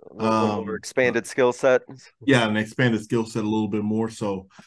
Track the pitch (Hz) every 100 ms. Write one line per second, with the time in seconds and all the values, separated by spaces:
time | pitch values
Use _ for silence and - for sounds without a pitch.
0 | - 107 110 110 107 104 98 104 - -
1 | 123 117 - - 123 120 135 127 - 131
2 | - _ 143 127 110 107 107 - 123 110
3 | 107 120 110 117 107 110 107 107 104 110
4 | 113 - 107 95 - -